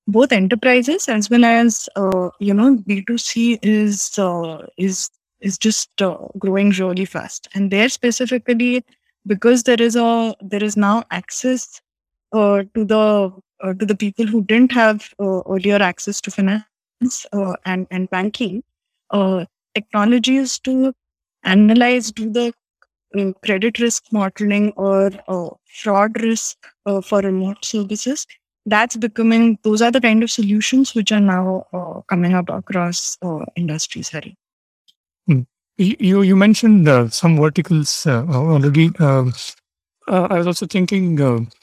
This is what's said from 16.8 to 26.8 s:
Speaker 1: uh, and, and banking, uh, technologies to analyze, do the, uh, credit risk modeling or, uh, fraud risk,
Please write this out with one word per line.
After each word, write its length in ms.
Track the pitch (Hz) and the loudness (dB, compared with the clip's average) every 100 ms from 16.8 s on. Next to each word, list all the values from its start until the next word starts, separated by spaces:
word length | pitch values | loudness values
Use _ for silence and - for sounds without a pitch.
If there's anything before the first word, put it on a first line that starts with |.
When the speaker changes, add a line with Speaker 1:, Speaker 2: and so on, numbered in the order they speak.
| _ - 247 - - | _ -6 -4 -4 -8
Speaker 1:
uh, 200 | 202 196 175 - | -4 -4 -6 -6
and, 220 | 185 185 | -6 -4
and 200 | 185 185 | -6 -4
banking, 540 | 185 196 - 185 190 - _ _ _ _ | -4 -4 -4 -6 -6 -12 _ _ _ _
uh, 360 | 202 190 185 175 _ _ | -2 0 -2 -6 _ _
technologies 880 | - 208 214 208 247 233 262 262 - | -10 -4 0 2 2 2 0 0 -6
to 340 | - 262 262 254 _ _ _ _ | -4 0 0 -4 _ _ _ _
analyze, 680 | - 190 214 226 247 247 220 | 0 4 6 4 4 0 -2
do 180 | 214 220 | -8 -6
the, 240 | 220 240 - _ _ _ _ _ 202 | -4 -4 -6 _ _ _ _ _ -6
uh, 140 | 196 185 | -4 -4
credit 360 | - 190 226 220 | -4 -2 -2 -2
risk 240 | 233 - - | -2 -4 -4
modeling 600 | 214 190 - 208 202 208 | -2 -2 -2 -2 0 0
or, 380 | - 196 196 196 196 - | -2 0 2 0 -2 -8
uh, 220 | 185 170 - _ | -8 -8 -12 _
fraud 540 | - 220 196 214 226 | -10 -2 2 2 0
risk, 360 | 226 226 - - - _ | -2 -2 -4 -12 -20 _